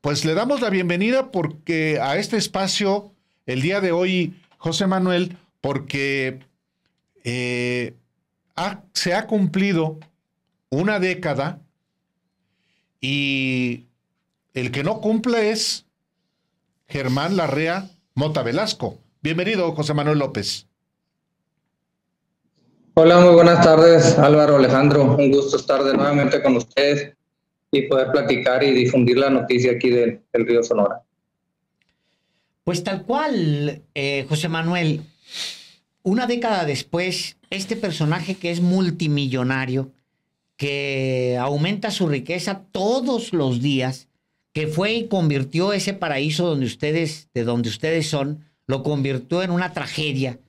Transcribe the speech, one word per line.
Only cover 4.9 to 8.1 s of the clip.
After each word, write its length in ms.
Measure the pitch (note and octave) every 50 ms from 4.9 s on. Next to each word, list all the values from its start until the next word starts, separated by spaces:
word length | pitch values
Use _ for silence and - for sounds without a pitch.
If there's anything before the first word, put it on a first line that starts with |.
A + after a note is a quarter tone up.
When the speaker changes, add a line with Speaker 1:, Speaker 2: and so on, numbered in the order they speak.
| F#3+ F#3+ F#3 F#3 F3+ F3 F3+ F3+ F3 - _ _ _ _
Speaker 1:
porque, 800 | - - - D#3+ D3+ - - C#3 C#3 C#3 C#3 C#3 C3 C3 C3 C3 - _ _ _ _ _ _ _ _ _ _ _ _ _ _ _ _
eh, 720 | A#2+ A#2+ B2+ B2 B2 B2 B2 B2 B2 B2 B2 B2 - - _ _ _